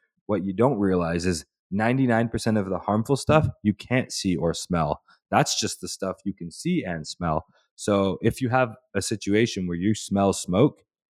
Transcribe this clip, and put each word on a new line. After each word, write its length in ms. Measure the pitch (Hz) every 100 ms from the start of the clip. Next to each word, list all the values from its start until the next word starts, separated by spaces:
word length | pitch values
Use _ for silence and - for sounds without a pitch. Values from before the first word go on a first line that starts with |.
| _ _ -
what 180 | 104 95
you 80 |
don't 260 | 92 123 110
realize 460 | 98 90 82 85 90
is 200 | 80 - _ -
ninety-nine 600 | 98 110 131 127 113 117
percent 280 | 113 117 107
of 120 | 95
the 100 | 90
harmful 380 | - 107 113 139
stuff 320 | - 151 151 -
you 120 | 104
can't 400 | - - 123 -
see 240 | - 98 85
or 160 | 85
smell. 500 | 80 - 87 76 - _ _ -
That's 300 | 104 151 -
just 220 | 107 -
the 80 | 90
stuff 320 | - 95 90
you 100 | 101
can 160 | 95 85
see 340 | - 165 175 98
and 200 | 82 76
smell. 400 | - 85 78 - _ _ -
So 420 | - 101 98 87
if 180 | 113 -
you 60 | 127
have 280 | 127 123 107 _
a 80 | 101
situation 680 | - 104 - 104 120 98 90
where 100 | 87
you 160 | 98 107
smell 360 | - 98 98
smoke, 540 | 90 - 90 139 - _ _ _